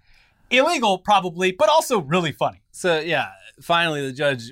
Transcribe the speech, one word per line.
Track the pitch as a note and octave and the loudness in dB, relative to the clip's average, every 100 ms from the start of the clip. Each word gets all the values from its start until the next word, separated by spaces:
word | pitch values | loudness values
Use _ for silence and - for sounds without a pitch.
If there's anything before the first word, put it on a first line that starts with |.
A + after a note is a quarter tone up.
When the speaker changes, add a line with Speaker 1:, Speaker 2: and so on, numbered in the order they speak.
| _ _ _ _ - | _ _ _ _ -2
Speaker 1:
illegal, | B3 D4 E4+ A3+ F#3 | 0 2 0 0 0
probably, | - G3+ F3+ E3+ F#3 | 2 2 0 -2 -2
but | F#3 D#4 | 2 2
also | D#4 D#4 A#3 | 2 2 -2
really | C3+ F3+ D#3+ | 0 -2 -2
funny. | - C#3+ - _ | -2 -4 -6 _
Speaker 2:
So, | - F#3 D#3+ | -6 0 0
yeah, | D#3 D3+ G#2+ F#2+ G2+ - | 0 -2 -4 -10 -20 -12
finally | - E3+ E3+ D3 | -2 0 0 -2
the | C3+ | -6
judge | C3 D3 C3 A2+ | -2 -2 -2 -6